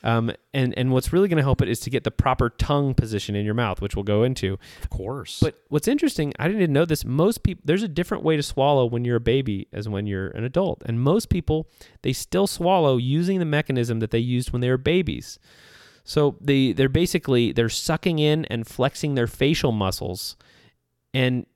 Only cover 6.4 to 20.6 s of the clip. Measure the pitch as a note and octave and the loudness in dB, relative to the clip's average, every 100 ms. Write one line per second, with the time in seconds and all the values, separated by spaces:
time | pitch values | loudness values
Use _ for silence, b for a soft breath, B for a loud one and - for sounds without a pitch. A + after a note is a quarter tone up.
6.4 | E3 G#3+ F3 C#3 E3+ D3+ A2+ C3 F3+ A#3 | -2 0 2 2 2 0 -2 0 0 2
7.4 | - F#3 - F3+ A3 D3 F3+ - D#3 D#3 | -2 -2 -2 -2 0 -4 -4 -2 0 0
8.4 | D3 - C3+ C#3+ A#2+ A#2 A#2+ A#2+ A#2 C3 | -2 0 2 4 2 0 0 0 2 0
9.4 | C3 G2 - - G#2+ G2+ G#2 G2 F#2+ - | 0 -6 -6 -8 -6 -4 -4 -4 -6 -6
10.4 | A#2 D3+ F#3+ - - A#2 C3 G3 - F#3 | -4 -2 -2 -4 -6 -2 2 0 2 -2
11.4 | - D#3 D#3+ b b b C3 C3 - F3 | 0 -4 -4 b b b -6 -6 -2 0
12.4 | G3 - F3 F#3+ D3+ B2+ B2 D3 F3 F#3+ | 0 0 2 4 4 2 2 0 0 0
13.4 | E3 D3+ - B2+ A#2+ A2+ A2 A#2 A#2+ B2 | 0 0 0 0 0 -2 0 0 0 -2
14.4 | B2 B2 B2 B2+ C3 F3 D#3 B1+ - - | -2 -2 0 0 2 0 0 -6 -10 -20
15.4 | B B B B B B - - C#3+ - | B B B B B B -4 2 2 0
16.4 | C#3+ C#3 C3 G#2+ C3+ C#3 F3 F3+ - B2+ | 0 4 4 4 2 2 0 0 2 2
17.4 | A#2+ C2 A#2 - - D#3+ - D#3+ D3+ D3+ | 2 2 0 -2 -2 -2 0 2 2 2
18.4 | D#3 A#2+ A2+ - C3 - D3+ C3+ A#2 - | 0 -6 -6 -2 -2 0 -2 0 -2 0
19.4 | C#3 D#3+ C#3+ A2 F#2+ F#2 - F2+ - - | 0 2 0 0 0 -2 -6 -8 -10 -14
20.4 | b b | b b